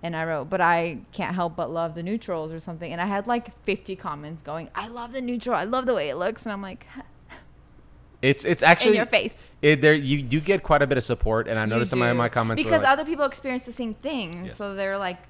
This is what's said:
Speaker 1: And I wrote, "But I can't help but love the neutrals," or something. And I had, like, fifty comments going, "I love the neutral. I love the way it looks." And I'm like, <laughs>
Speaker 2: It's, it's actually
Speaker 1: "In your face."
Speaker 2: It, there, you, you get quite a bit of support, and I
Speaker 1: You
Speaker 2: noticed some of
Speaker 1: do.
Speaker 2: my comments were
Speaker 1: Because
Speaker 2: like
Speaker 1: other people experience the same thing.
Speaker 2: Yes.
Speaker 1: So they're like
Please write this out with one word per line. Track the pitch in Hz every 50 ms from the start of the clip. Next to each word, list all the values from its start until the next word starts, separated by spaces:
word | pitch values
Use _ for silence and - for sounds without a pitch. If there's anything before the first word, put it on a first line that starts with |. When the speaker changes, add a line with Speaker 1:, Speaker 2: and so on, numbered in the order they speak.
| -
Speaker 1:
And | 170 170
I | 160 160
wrote, | 165 160 147 127 156
"But | 190 185
I | 180 170 175 170 165 170 156 110 - _ -
can't | - 180 - 180
help | 185 175 170 160
but | - 165 -
love | 156 165 165 165 156
the | 170 170
neutrals," | 180 208 226 - - 180 160 156 160
or | 160 165
something. | - - 170 160 170 170
And | 165 170
I | 175
had, | 208 202 202 202
like, | 233 240 240 240 - - - -
fifty | - 190 185 - - 190
comments | 185 - 185 151 147 147 151 165 156 -
going, | 143 147 165 165 - -
"I | - 196 226
love | 233 240 233 240 247
the | 269
neutral. | 254 240 247 233 - 247 240
I | 160 160
love | 214 240 262 254
the | 240 247
way | 202 143 151
it | 127
looks." | 156 180 220 220 - -
And | 226
I'm | - 98
like, | 98 190 185 - - - -
<laughs> | - - - - - - - - - - - - - - - - - - - - - - - - -
Speaker 2:
It's, | - 131 139 - -
it's | - 175 -
actually | - 160 170 - 240 240
Speaker 1:
"In | -
your | 220 226
face." | 233 - 208 - 220 - - - - - - -
Speaker 2:
It, | 151 156 143
there, | 139 151 156
you, | 156 143 131 143
you | 147 135 120 127 156
get | 151 190 196 190 -
quite | - 160 147
a | 143
bit | 131 139
of | 127 117
support, | - 123 - - - 110 113 113
and | - 113
I | 110 107
Speaker 1:
You | 107
Speaker 2:
noticed | 110 117 120 101
some | - 127
of | 120 120
Speaker 1:
do. | 120
Speaker 2:
my | 120 120 117
comments | - 123 113 113 113 - 311
were | 113
Speaker 1:
Because | - 320 302
Speaker 2:
like | 269
Speaker 1:
other | 277 285 311
people | 294 330 285 294
experience | 269 277 - - 269 254 254 -
the | 247 233
same | - 247 226 208
thing. | - - 277 320 262 208 160 170 175 180
Speaker 2:
Yes. | 190 -
Speaker 1:
So | - 208 202 196
they're | 196 196 196 196
like | 196 202 180 180 175 - -